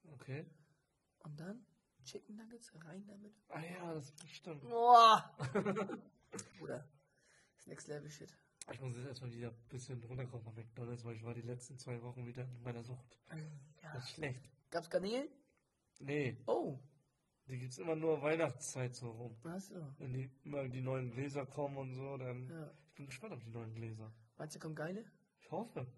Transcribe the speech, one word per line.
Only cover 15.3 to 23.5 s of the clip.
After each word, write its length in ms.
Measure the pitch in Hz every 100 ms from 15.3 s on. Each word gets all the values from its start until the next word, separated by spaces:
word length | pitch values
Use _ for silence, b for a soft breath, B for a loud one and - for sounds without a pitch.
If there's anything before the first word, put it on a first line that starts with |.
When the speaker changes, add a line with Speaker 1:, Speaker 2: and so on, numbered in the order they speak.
| - _ _ _ _ _ -
Speaker 1:
Nee. 380 | 139 147 131 110 -
Speaker 2:
Oh. 320 | - 214 131 - - _ _ _ _ -
Speaker 1:
Die 100 | 131
gibt's 180 | 127 156
immer 180 | 175 156
nur 260 | 160 151
Weihnachtszeit 760 | 147 165 151 - - 131 123 123
so 140 | 120
rum. 260 | 113 120 113
Speaker 2:
Ach 160 | 165 185
so. 340 | 196 185 147 135
Speaker 1:
Wenn 140 | 127
die, 180 | 127 131 -
immer 240 | 147 143 131
die 140 | 127
neuen 300 | 127 131 127
Gläser 340 | 117 139 143 135
kommen 320 | - 143 139
und 160 | 131
so, 240 | 127 135 139
dann 300 | 127 123 127
Speaker 2:
Ja. 220 | 165 147 - -
Speaker 1:
ich 60 | -
bin 100 | 139
gespannt 260 | - 220
auf 100 | 143
die 80 | 113